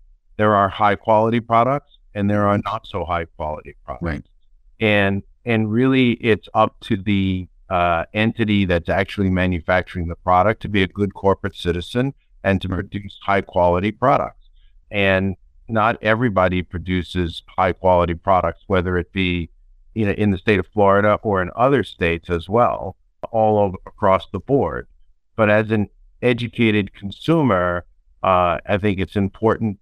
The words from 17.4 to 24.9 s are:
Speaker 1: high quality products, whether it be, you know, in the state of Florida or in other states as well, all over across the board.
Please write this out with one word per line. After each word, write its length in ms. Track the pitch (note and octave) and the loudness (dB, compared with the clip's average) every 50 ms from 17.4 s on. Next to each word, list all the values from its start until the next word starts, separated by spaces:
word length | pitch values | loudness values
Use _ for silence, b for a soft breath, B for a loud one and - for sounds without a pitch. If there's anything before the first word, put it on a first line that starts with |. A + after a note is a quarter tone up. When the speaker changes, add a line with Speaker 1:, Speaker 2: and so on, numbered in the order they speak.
| - - | -16 -12
Speaker 1:
high 260 | - - F#2 F#2+ F2 | -4 -2 0 0 0
quality 400 | - - F#2 F#2 F2 F2 E2+ F2 | 0 0 2 4 4 2 2 -2
products, 500 | E2 - - F#2+ F2+ F2 E2+ E2 - _ - | -4 0 2 2 2 2 0 -4 -6 _ -2
whether 300 | G2+ F#2 F2 F#2 F2+ F2+ | -2 0 0 0 -2 -2
it 140 | E2+ - | -4 -4
be, 380 | - F#2+ F#2+ F2+ F2+ F2 E2+ - _ _ _ - - _ - - - | -4 -4 -2 -2 -2 -2 -4 -8 _ _ _ -20 -20 _ -20 -12 -6
you 100 | A2+ A2+ | -4 -2
know, 60 | G2+ | -2
in 180 | F#2+ - G#2+ G#2 | 0 0 0 0
the 80 | G2 F2+ | 0 0
state 220 | - - G#2+ G2 | 0 0 0 0
of 80 | F2+ - | 0 -2
Florida 500 | - G#2+ G2+ G2 G2 G2+ G2+ G#2 G#2 - - | 0 2 2 4 4 4 4 2 0 0 0
or 180 | A2+ G2+ F#2+ | -2 -2 -2
in 80 | F#2 F2 - | -2 -4 -2
other 280 | - A#2 C3+ C#3 B2+ G2 | 0 0 2 2 0 -2
states 460 | - - - F#2+ E2+ E2+ E2+ - - | -4 -6 -4 -2 -2 -2 -2 -4 -4
as 180 | F2+ E2+ E2 - | -6 -6 -4 -2
well, 480 | G2 A2 A#2+ G2+ A#1 G#1 A1+ F#2 F#2 _ _ _ _ _ - - | 0 0 0 0 0 -4 -8 -10 -14 _ _ _ _ _ -14 -6
all 260 | - A2+ A2 G#2+ G#2+ G#2 | -2 0 2 2 2 2
over 200 | G2+ G2 F2+ F#2+ - - | 2 0 -2 -6 -14 -18
across 420 | - - - G2+ F#2+ F#2 - - | -10 -2 0 2 2 2 0 -4
the 80 | - F#2+ | -10 -10
board. 480 | F2+ - C3+ C#3+ A2 D#2+ C2+ B1 - - | -6 -2 0 0 0 -2 -4 -8 -10 -12